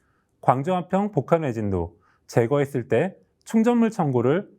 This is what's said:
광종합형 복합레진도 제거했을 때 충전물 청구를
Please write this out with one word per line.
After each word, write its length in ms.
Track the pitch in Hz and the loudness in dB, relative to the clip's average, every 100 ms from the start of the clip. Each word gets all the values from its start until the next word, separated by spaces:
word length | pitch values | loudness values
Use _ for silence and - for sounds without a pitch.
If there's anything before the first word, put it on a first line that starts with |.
| _ _ _ _ | _ _ _ _
광종합형 720 | - 127 147 180 175 190 208 | 0 0 0 -4 -2 -2 -2
복합레진도 880 | 170 120 165 147 113 104 92 85 - _ _ - | -4 0 0 0 -4 -2 -2 -4 -10 _ _ -4
제거했을 600 | - 117 143 139 135 113 | 0 2 0 -2 -4 -2
때 260 | 117 185 - _ _ - | 0 0 -6 _ _ -4
충전물 460 | 226 226 240 226 | 0 2 2 0
청구를 580 | 220 151 123 120 170 202 | 0 0 2 2 0 -4